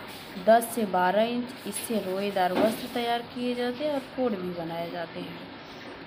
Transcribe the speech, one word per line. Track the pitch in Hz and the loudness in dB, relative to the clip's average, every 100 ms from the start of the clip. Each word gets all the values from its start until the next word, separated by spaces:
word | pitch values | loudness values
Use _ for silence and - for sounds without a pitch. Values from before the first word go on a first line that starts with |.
| - - - 196 | -12 -14 -12 0
दस | 180 233 233 | 8 8 6
से | - 208 | 0 2
बारह | 180 180 196 | 4 4 4
इंच। | 233 240 240 - 202 | 4 0 -4 -6 -6
इससे | - - 220 | -6 -2 -2
रोएदार | 185 190 202 190 180 | 0 -2 0 2 2
वस्त्र | 185 214 233 247 | 4 4 2 -4
तैयार | 247 233 240 | -2 0 -2
किए | 233 247 247 | -2 -4 -2
जाते | 247 247 247 | 0 -2 0
हैं | 302 | -2
और | 277 | -2
कोट | 254 - 247 | -4 -2 0
भी | 190 180 | 0 -2
बनाए | 175 165 170 170 | -4 -4 -4 -4
जाते | 175 165 139 | -4 -6 -6
हैं। | 135 - - - - - - - | -10 -10 -14 -14 -14 -14 -14 -14